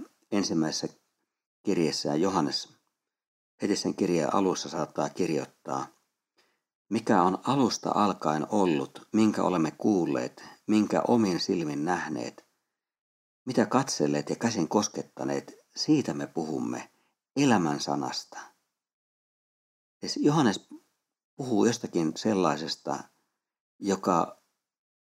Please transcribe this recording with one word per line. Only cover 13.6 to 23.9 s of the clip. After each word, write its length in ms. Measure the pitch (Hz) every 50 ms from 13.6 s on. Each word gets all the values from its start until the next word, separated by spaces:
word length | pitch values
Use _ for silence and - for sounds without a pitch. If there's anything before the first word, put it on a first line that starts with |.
| 107
katselleet 640 | - - 131 135 - - - 76 73 71 73 73 -
ja 60 | -
käsin 320 | - 120 120 117 101 78
koskettaneet, 840 | - - 104 104 - - - - - _ - 65 67 69 69 - - - - _ _ _
siitä 380 | - - - 156 139 - - 78
me 140 | 71 71
puhumme, 640 | - - 85 80 76 76 64 60 58 62 62 - - _ _ _ _ _ _ _ _ _
elämän 440 | 139 143 135 113 95 85 76 73 71
sanasta." 600 | - - 71 71 67 65 - - - - - - - - _ _ _ _ _ _ _ _ _ _ _ _ _ _ _ _ _ _ _ _ _ _ _ _ _ _ _ _ _ _
Siis 180 | - - -
Johannes 520 | 294 294 147 147 165 135 107 95 - - _ 294 - _ _ _ _ _ _ _ _ _ _ _
puhuu 300 | - 135 127 117 101 101
jostakin 460 | 113 117 - - - - 87 80 78 -
sellaisesta, 880 | - - 110 104 95 90 78 73 73 80 - - - _ 76 71 71 - - _ _ _ _ _ _ _ _ _ _ _ _ _ _
joka 600 | 98 98